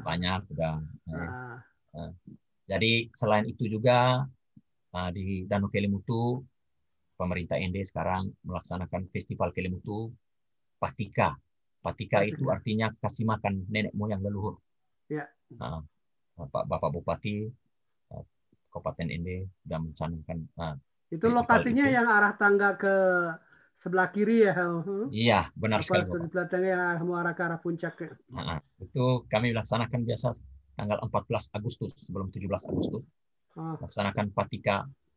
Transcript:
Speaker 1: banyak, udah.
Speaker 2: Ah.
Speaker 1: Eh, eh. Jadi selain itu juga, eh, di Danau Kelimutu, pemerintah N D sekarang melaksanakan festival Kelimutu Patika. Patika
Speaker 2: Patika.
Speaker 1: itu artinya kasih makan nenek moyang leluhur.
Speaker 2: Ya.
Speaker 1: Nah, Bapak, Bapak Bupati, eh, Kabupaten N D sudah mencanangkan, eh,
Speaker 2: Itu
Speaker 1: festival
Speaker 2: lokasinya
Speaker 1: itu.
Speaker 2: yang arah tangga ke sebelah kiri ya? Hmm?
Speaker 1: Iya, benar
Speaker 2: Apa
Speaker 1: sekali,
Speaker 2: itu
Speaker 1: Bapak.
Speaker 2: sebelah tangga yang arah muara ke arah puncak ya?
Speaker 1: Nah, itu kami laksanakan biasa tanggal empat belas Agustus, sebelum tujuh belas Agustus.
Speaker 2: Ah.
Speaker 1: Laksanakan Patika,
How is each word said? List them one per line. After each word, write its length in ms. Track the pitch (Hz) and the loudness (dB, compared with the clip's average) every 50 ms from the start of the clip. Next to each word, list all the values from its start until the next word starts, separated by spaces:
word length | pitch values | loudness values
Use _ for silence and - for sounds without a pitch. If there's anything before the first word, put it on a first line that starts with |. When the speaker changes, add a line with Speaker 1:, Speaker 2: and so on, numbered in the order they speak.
| - | -6
Speaker 1:
banyak, 320 | 82 82 87 90 90 92 92 - - 78 | -4 -2 -2 0 0 0 -2 -2 -4 -4
udah. 180 | 80 80 80 78 78 78 73 - - - 85 | -2 0 0 0 -2 -6 -8 -12 -14 -12 -10
Speaker 2:
Ah. 480 | 80 87 85 85 - 127 127 123 117 120 113 _ _ _ _ _ - | -8 -6 -6 -6 -8 -8 -10 -12 -12 -14 -18 _ _ _ _ _ -14
Speaker 1:
Eh, 40 | 78 | -12
eh. 120 | - - 87 90 _ - - - _ _ _ _ _ - | -12 -12 -14 -16 _ -20 -20 -20 _ _ _ _ _ -4
Jadi 400 | 95 90 110 113 113 117 117 - | 0 2 4 4 4 2 0 -2
selain 320 | - - 117 107 107 107 110 | -4 0 2 4 4 4 2
itu 240 | 113 107 - 120 | 0 -2 -4 -2
juga, 560 | 104 110 107 113 127 123 123 123 127 127 131 135 131 - _ _ _ _ - _ _ _ _ _ _ - | -2 -2 2 4 4 6 6 6 4 4 2 0 -4 -8 _ _ _ _ -20 _ _ _ _ _ _ -6
eh, 140 | 90 90 90 | -4 -4 -4
di 140 | 87 98 92 95 98 92 92 | -4 -4 -4 -4 -4 -4 -2
Danau 240 | 95 101 101 98 | 0 0 0 0
Kelimutu, 720 | 98 - 104 101 101 101 95 - - 117 113 120 120 127 127 - - _ _ _ _ _ _ _ _ _ _ _ _ _ - | 0 0 0 2 2 0 0 -2 -2 -2 0 0 0 -2 -4 -6 -12 _ _ _ _ _ _ _ _ _ _ _ _ _ -4
pemerintah 400 | 90 90 90 90 87 87 - - | -4 -2 -2 -2 -4 -2 -2 -2
N 160 | 92 92 90 | -2 -2 -2
D 80 | 98 98 | -4 -4
sekarang 480 | - - 82 85 90 92 92 95 98 - _ - | -6 -4 -4 -2 0 0 -2 -2 -4 -8 _ -10
melaksanakan 640 | - 90 85 - - 90 92 87 80 - 90 95 - | -8 -8 -8 -6 -6 -6 -6 -6 -4 -6 -6 -6 -6
festival 400 | - 107 - - 98 - 98 87 | -8 -8 -8 -6 -4 -2 -2 -2
Kelimutu 560 | - 95 92 90 92 92 - 110 104 107 113 113 - - _ _ _ _ _ _ _ _ _ _ _ _ | -2 -4 -4 -4 -4 -6 -6 -6 -6 -6 -6 -8 -12 -16 _ _ _ _ _ _ _ _ _ _ _ _
Patika. 560 | - - - - 104 - - 120 104 80 67 - _ _ _ _ _ _ _ _ - | -6 -6 -4 -6 -8 -2 0 2 2 2 0 -4 _ _ _ _ _ _ _ _ -8
Patika 400 | 87 - - 107 98 - 101 101 | -6 -6 -6 -4 0 2 2 2
Speaker 2:
Patika. 80 | 107 | 2
Speaker 1:
itu 120 | - - 131 | 0 -2 -2
artinya 400 | - - 98 - 110 107 110 110 110 - - - | 0 -2 -2 -2 -2 0 0 0 0 -2 -4 -6
kasih 240 | - - - 110 | -4 -2 -2 -2
makan 400 | 110 110 - - 101 98 95 92 | 0 0 0 0 0 -2 -2 -2
nenek 240 | 101 104 107 107 - | -2 -2 -2 -2 -2
moyang 320 | - 101 104 110 104 92 98 | -2 -4 -4 -2 -2 -2 -4
leluhur. 320 | 101 101 98 104 104 90 - _ _ _ _ _ _ _ _ _ - | -4 -4 -4 -4 -6 -6 -8 _ _ _ _ _ _ _ _ _ -8
Speaker 2:
Ya. 160 | 151 151 143 - _ _ _ - 120 110 | -8 -8 -8 -10 _ _ _ -20 -14 -10
Speaker 1:
Nah, 240 | - - 80 80 73 - _ _ _ _ _ _ _ _ | -8 -8 -8 -8 -10 -14 _ _ _ _ _ _ _ _
Bapak, 320 | _ - 80 69 - - - | _ -14 -8 -6 -4 -4 -2
Bapak 240 | - 90 90 - 76 73 | -2 -2 -2 -2 -2 -2
Bupati, 480 | 85 - 95 85 - - 104 104 104 107 113 - _ _ _ _ _ _ _ _ _ _ - - | -4 -4 -4 -4 -4 -4 -4 -4 -4 -6 -6 -10 _ _ _ _ _ _ _ _ _ _ -16 -16
eh, 80 | - - - _ _ _ _ _ _ _ _ | -16 -16 -16 _ _ _ _ _ _ _ _
Kabupaten 360 | - 85 - 78 71 - 82 80 | -10 -6 -6 -6 -4 -4 -6 -6
N 100 | - 85 85 | -4 -6 -6
D 20 | 90 90 92 95 95 - _ - | -6 -6 -6 -8 -10 -12 _ -10
sudah 120 | - 85 82 80 | -6 -6 -4 -6
mencanangkan, 540 | 80 78 - 78 80 82 80 78 - 85 82 | -6 -6 -6 -6 -4 -6 -6 -8 -8 -8 -8
eh, 360 | 80 - _ - 82 80 73 69 - _ _ _ _ - | -8 -10 _ -8 -6 -6 -6 -8 -12 _ _ _ _ -10
Speaker 2:
Itu 160 | 170 160 226 | -2 0 2
Speaker 1:
festival 160 | 233 240 240 240 | 4 4 4 6
Speaker 2:
lokasinya 420 | 240 233 - - 247 233 269 285 269 | 6 6 6 6 4 4 4 4 6
Speaker 1:
itu. 40 | 262 240 | 4 4
Speaker 2:
yang 80 | 233 | 4
arah 260 | 233 214 208 202 202 208 - | 6 6 6 6 4 4 4
tangga 300 | 208 202 202 202 202 202 185 - | 4 6 6 6 6 4 2 2
ke 160 | 196 196 196 190 190 185 180 180 175 170 156 - _ _ _ _ _ _ _ | 2 4 4 6 6 4 4 2 0 -2 -4 -8 _ _ _ _ _ _ _
sebelah 320 | _ - 180 180 185 185 180 - | _ -4 0 2 2 2 2 2
kiri 320 | 202 208 214 233 226 214 | 2 4 6 8 8 8
ya? 80 | 196 156 | 8 6
Hmm? 560 | 185 175 175 170 170 160 196 196 196 226 196 | 4 2 0 0 -2 -4 -4 -4 -4 -4 -2
Speaker 1:
Iya, 400 | 107 107 117 117 104 98 - - - | 0 4 6 6 6 6 4 2 -2
benar 300 | - 120 113 107 104 - | -2 0 2 2 2 2
Speaker 2:
Apa 80 | - | 2
Speaker 1:
sekali, 100 | 185 - - | 2 2 2
Speaker 2:
itu 80 | - - | 0 -2
Speaker 1:
Bapak. 80 | 170 170 | -4 -4
Speaker 2:
sebelah 240 | 160 - 185 175 | -2 -2 -2 -2
tangga 220 | 165 190 180 185 190 | 0 0 0 2 2
yang 120 | 185 180 180 | 2 2 0
arah 160 | 175 170 165 170 | 0 0 -2 -2
muara 280 | 180 175 175 170 170 165 | -2 -2 -2 -2 -2 -2
ke 60 | - 180 | -2 -2
arah 160 | 170 165 165 | -2 -4 -4
puncak 340 | - 175 170 165 180 165 - - | -4 -4 -4 -2 -4 -6 -8 -8
ya? 120 | 170 151 - - _ - | -10 -12 -12 -16 _ -12
Speaker 1:
Nah, 320 | - - - 80 82 73 - _ _ - | -8 -6 -4 -4 -4 -6 -6 _ _ -18
itu 260 | 95 - - 135 123 127 127 120 - | -12 -6 -2 2 2 4 2 2 0
kami 240 | - 110 107 120 120 | 0 2 2 2 2
laksanakan 500 | 113 113 107 - 110 117 117 117 120 120 117 | 0 0 0 0 0 0 0 0 -2 -2 -2
biasa 240 | 113 117 - - 120 - - - - - - _ _ | -2 -2 -2 -2 -2 -4 -6 -10 -20 -20 -20 _ _
tanggal 260 | _ - 104 104 104 - 123 | _ -6 -2 -2 -2 -2 0
empat 200 | 113 - 104 - | -2 -2 -2 0
belas 180 | - 117 104 - - | 0 -2 -2 -2 -4
Agustus, 420 | - 107 107 113 - - 113 - - - | -6 -6 -6 -6 -6 -6 -8 -8 -8 -12
sebelum 320 | - - 92 98 95 95 | -12 -10 -6 -6 -6 -6
tujuh 160 | - 95 98 92 | -6 -6 -4 -4
belas 140 | 98 92 - | -4 -4 -4
Agustus. 380 | - - - - - - 117 - - _ _ _ _ _ _ _ _ - | -2 -2 -2 -2 -2 -2 -6 -8 -12 _ _ _ _ _ _ _ _ -12
Speaker 2:
Ah. 220 | 165 160 165 156 | -10 -8 -8 -8
Speaker 1:
Laksanakan 540 | 151 - 87 - 107 101 98 98 113 104 101 - | -8 -10 -6 -4 -2 -2 0 0 0 -2 0 0
Patika, 540 | - 104 - - 98 - 107 98 98 - 139 - _ _ _ _ | -2 -2 -2 -4 -2 0 2 2 0 0 -6 -12 _ _ _ _